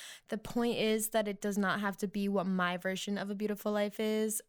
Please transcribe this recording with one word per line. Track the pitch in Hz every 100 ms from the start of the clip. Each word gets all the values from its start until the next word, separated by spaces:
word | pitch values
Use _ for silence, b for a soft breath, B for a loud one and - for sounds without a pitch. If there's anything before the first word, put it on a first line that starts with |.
| B B -
the | 214
point | - 247 240 220
is | 220 220 214
that | 226 208
it | 196
does | 208 202
not | 196 202
have | 202 190
to | 202
be | 208 202
what | 196 180
my | 185 180 180
version | 190 190 - 202
of | 196
a |
beautiful | 202 208 208 208
life | 208 208 -
is, | 220 214 220 214